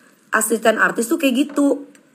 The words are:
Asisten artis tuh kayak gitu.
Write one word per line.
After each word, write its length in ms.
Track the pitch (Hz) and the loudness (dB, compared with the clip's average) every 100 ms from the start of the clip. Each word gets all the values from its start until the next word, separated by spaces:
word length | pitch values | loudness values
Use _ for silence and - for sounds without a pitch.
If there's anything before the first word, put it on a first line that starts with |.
| _ _ _ | _ _ _
Asisten 480 | 220 - 226 233 220 | -4 -2 0 2 2
artis 320 | 185 190 226 | 0 0 -2
tuh 80 | 330 | 0
kayak 320 | 277 240 294 | 0 0 0
gitu. 360 | - 285 254 - - _ | 0 0 0 -6 -20 _